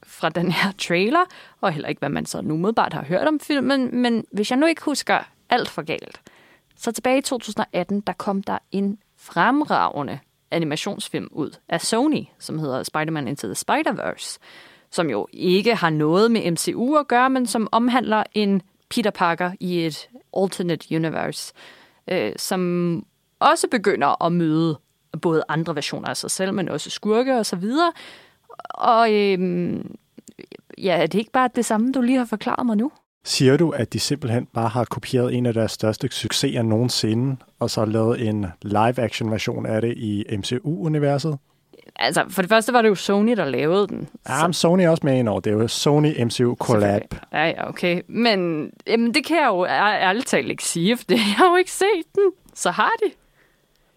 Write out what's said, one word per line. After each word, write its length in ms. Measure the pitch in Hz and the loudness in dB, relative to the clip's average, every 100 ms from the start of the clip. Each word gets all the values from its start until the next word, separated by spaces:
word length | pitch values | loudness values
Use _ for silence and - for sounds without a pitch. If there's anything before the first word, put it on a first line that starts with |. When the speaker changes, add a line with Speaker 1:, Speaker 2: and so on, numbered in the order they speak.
| - | -20
Speaker 1:
fra 220 | - 165 | -6 -4
den 240 | 160 175 | 0 0
her 200 | 165 196 - | 0 -2 -4
trailer, 460 | - 175 202 330 359 - - _ | -2 0 2 2 0 -4 -20 _
og 120 | 208 | -4
heller 160 | 151 - | -2 -6
ikke, 100 | 151 | -6
hvad 100 | 143 | -4
man 180 | - - | -4 -4
så 120 | - | -6
umiddelbart 540 | - 156 185 233 - | -4 -2 0 0 -2
har 120 | 151 | -4
hørt 240 | 139 180 294 | -2 0 0
om 120 | 302 | -2
filmen. 600 | - 294 254 269 247 247 | -2 -2 2 0 0 0
Men 220 | 247 226 - | 0 0 -4
hvis 180 | 190 208 | -4 0
jeg 80 | 254 | 2
nu 80 | 320 | 2
ikke 160 | 320 | 0
husker 360 | - 269 - 196 - _ _ | -2 -4 0 0 -2 _ _
alt 180 | 240 - | 0 0
for 140 | - | -8
galt, 380 | 156 151 - - - _ _ _ _ _ | -8 -8 -8 -20 -20 _ _ _ _ _
så 160 | - | -6
tilbage 260 | 220 254 262 | -2 2 2
i 40 | |
to 160 | - 247 | 2 -6
tusind 220 | - 214 | -6 -6
og 60 | 202 | -2
atten, 280 | - 175 202 | -2 -2 -2
der 120 | 202 | -4
kom 300 | 180 - 196 | -6 -2 -2
der 160 | 196 196 - | -2 -6 -4
en 260 | 190 196 208 _ _ | -2 -2 -4 _ _
fremragende 1000 | - - 196 277 302 170 87 - 131 131 _ _ _ | -8 0 2 2 0 0 0 -2 -8 -10 _ _ _
animationsfilm 800 | 160 160 147 - - - 156 92 | -4 -2 -4 -6 -8 -8 -8 -8
ud 260 | - 147 - _ | -8 -8 -8 _
af 120 | 165 | -4
Sony, 440 | - 220 294 247 - _ | 0 0 2 0 -4 _
som 200 | - 147 | -10 -6
hedder 240 | 151 127 | -4 -4
Spider-Man 460 | - 156 156 160 127 | -4 -4 -4 -4 -4
Into 180 | 143 104 | -6 -6
the 80 | |
Spider-Verse, 840 | - - 233 311 220 - - - - - - - - _ | -6 -2 -2 0 -4 -6 -8 -12 -14 -18 -20 -20 -20 _
som 200 | - 165 | -4 -2
jo 180 | 107 - | -2 -6
ikke 420 | - 175 185 208 | -4 2 2 2
har 160 | 214 170 | 2 0
noget 400 | 156 151 175 226 | 2 2 4 4
med 200 | 226 - | 2 0
M 60 | 165 | -2
C 160 | - | -4
U 220 | - 240 302 | -2 2 0
at 120 | 285 | 2
gøre, 220 | 240 262 | 2 2
men 160 | 262 247 | 2 -2
som 220 | 233 214 | -2 0
omhandler 520 | 226 240 247 208 214 - | 2 2 2 0 -2 0
en 280 | 214 208 196 - _ _ | -2 2 2 -2 _ _
Peter 200 | - 208 | -2 -2
Parker 420 | - 175 170 180 185 | 2 0 2 -2 -4
i 260 | 180 175 165 | -4 -2 -2
et 220 | 147 - 254 _ - | -4 -16 -20 _ -2
alternate 600 | 190 - 180 156 - 160 | -2 0 -2 -2 -2 -2
universe, 560 | 160 85 - 151 - - - - _ _ - | -2 -2 -6 -8 -14 -18 -20 -20 _ _ -6
øh, 240 | 180 107 - | -2 -2 -4
som 680 | - 190 180 175 175 165 - _ _ _ | -4 -2 0 0 0 -2 -6 _ _ _
også 280 | 269 339 370 | 2 4 0
begynder 520 | 233 190 139 143 - | 0 0 2 0 2
at 80 | 170 | 0
møde 460 | 175 165 156 165 147 _ _ _ 160 | 0 0 0 0 -2 _ _ _ -4
både 200 | 175 160 - | 0 0 0
andre 260 | 156 165 | -4 -2
versioner 340 | 147 147 151 - | -4 -6 -6 -6
af 80 | 123 | -8
sig 140 | - | -6
selv, 220 | - 190 | -4 -2
men 160 | 196 175 | -2 -4
også 220 | 147 - | -6 -8
skurke 480 | - 208 220 262 254 | -6 0 2 2 0
og 80 | 208 | 0
så 100 | 185 | -4
videre. 360 | 196 277 339 - - - - _ _ - - | -2 0 0 -2 -18 -20 -20 _ _ -20 -16
Og, 420 | - - 226 233 | -2 4 6 6
øhm, 840 | 214 202 185 185 175 175 - - - _ - - - - - _ - | 4 4 2 0 0 -2 -4 -8 -16 _ -20 -20 -20 -20 -20 _ -6
ja, 240 | 190 175 | 0 2
er 40 | 160 | 2
det 120 | 180 | 0
ikke 120 | 226 | 0
bare 200 | 262 254 247 | 0 0 0
det 80 | |
samme, 280 | 226 214 240 | 0 0 2
du 80 | 269 | 2
lige 180 | 240 262 | 2 2
har 60 | |
forklaret 420 | 240 214 - - 247 | 0 -4 -4 -2 0
mig 100 | 208 | 0
nu? 160 | 262 - _ _ | 0 -6 _ _
Speaker 2:
Siger 320 | - - 131 147 | -6 4 6 6
du, 140 | 165 | 4
at 220 | - 113 | 2 -2
de 60 | 110 | -2
simpelthen 480 | - 143 135 117 - | -2 -4 0 -2 -2
bare 220 | - 113 | -2 0
har 160 | 120 | 0
kopieret 500 | 113 - - 127 123 | -2 -4 -2 0 0
en 120 | 123 120 | 0 0
af 80 | |
deres 180 | 113 110 | 0 -2
største 360 | - 107 107 110 | 0 -2 0 -4
succeser 520 | - - - 139 131 | -4 -4 -2 0 0
nogensinde, 760 | 113 110 123 - 110 110 135 131 - _ | 2 2 2 0 0 0 0 -4 -10 _
og 120 | 117 | -4
så 140 | - | 0
lavet 440 | 107 110 113 120 113 | 0 2 2 2 0
en 180 | 107 95 - | -2 -4 -8
live-action 680 | - 117 117 127 113 - 117 | -4 2 2 2 -2 -2 -4
version 360 | 107 - 117 120 | -2 -4 -4 -2
af 140 | 110 | -2
det 140 | 113 120 | -2 -2
i 280 | 113 101 107 104 | -4 -4 -4 -6
M 60 | |
C 100 | 95 123 | -4 -4
U-universet? 760 | 147 175 170 156 143 143 160 143 _ _ _ - - - | -4 -4 -2 0 2 0 -2 -6 _ _ _ -20 -20 -4
Speaker 1:
Altså, 280 | 123 165 - | 0 0 -2
for 140 | - | -2
det 60 | 180 | 2
første 240 | 220 220 | 2 4
var 100 | 247 | 4
det 60 | 220 | 4
jo 60 | |
Sony, 420 | 185 - 202 214 233 | 2 2 2 4 2
der 80 | |
lavede 420 | 147 123 147 190 202 | 0 0 2 2 0
den. 220 | - 151 - - | -4 -10 -14 -4
Speaker 2:
Ja, 120 | 131 | 0
Speaker 1:
Så 60 | 170 | 2
Speaker 2:
men 60 | |
Sony 300 | 156 165 185 | 4 4 6
er 80 | 170 | 6
også 160 | 160 151 | 4 4
med 120 | 131 | 2
ind 100 | 117 | 2
over. 120 | 98 | 0
Det 100 | 107 | 0
er 40 | |
jo 140 | 107 113 | 2 0
Sony 540 | - 151 147 151 151 | 0 4 4 4 2
M 60 | 117 | -2
C 100 | - | 2
U 140 | 120 | 0
collab. 480 | - - 110 101 101 | 0 2 4 4 2
Speaker 1:
Selvfølgelig. 260 | - - - | -2 -12 -6
Ja, 140 | - 160 | -2 -2
ja, 220 | - - | -2 -8
okay. 340 | - 180 175 - | -4 -2 -2 -4
Men, 600 | 202 240 196 175 156 - - - | -2 0 2 0 -2 -6 -10 -2
jamen, 280 | 226 233 | 0 2
det 100 | 226 | 0
kan 120 | - 330 | 0 2
jeg 100 | 277 | 2
jo 180 | 185 | 2
ær-, 380 | 180 135 202 196 | 0 2 2 2
ærligt 240 | 185 202 - | 2 0 0
talt 240 | 180 117 | 0 0
ikke 140 | - | -4
sige, 320 | - 170 175 240 | -4 0 0 0
for 80 | |
det, 120 | - 254 | 2 2
<laughs> 40 | 208 | 2
jeg 60 | 202 | 4
har 140 | 359 | 4
jo 60 | 349 | 4
ikke 160 | 370 | 0
set 320 | - 381 392 320 | 0 0 0 -2
den. 180 | - 392 - - | 2 2 2 -16
Så 160 | - 185 | -4 -2
har 220 | 175 233 453 | 0 0 0
de. 60 | 392 - _ _ _ _ _ _ _ | -2 -4 _ _ _ _ _ _ _